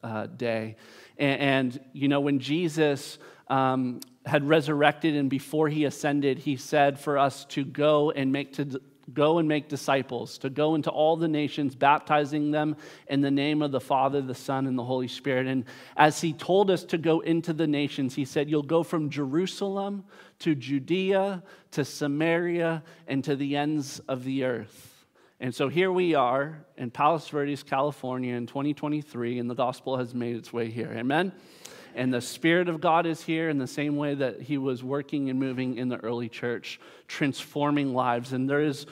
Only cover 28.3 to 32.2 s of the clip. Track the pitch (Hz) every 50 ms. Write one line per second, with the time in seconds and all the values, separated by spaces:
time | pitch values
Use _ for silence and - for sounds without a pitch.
28.3 | 123 120 120 - - 139 139 147 143 - 151 147 151 151 143 - - 120 120 117
29.3 | 123 123 120 120 123 127 127 123 123 - - 131 131 127 123 117 120 123 120 120
30.3 | 120 110 - - - 117 117 110 110 117 113 117 113 113 117 131 143 160 185 190
31.3 | - - - - - - - - - - - - - 117 127 127 127 120